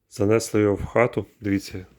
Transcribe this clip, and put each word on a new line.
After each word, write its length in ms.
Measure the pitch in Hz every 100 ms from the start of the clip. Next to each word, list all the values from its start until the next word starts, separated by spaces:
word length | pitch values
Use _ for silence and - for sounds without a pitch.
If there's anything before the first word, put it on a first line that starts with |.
| _
Занесли 500 | - 101 110 - 107
його 140 | 104
в 100 | 98
хату, 420 | - 113 123 - - _
дивіться, 460 | 104 98 - 95 92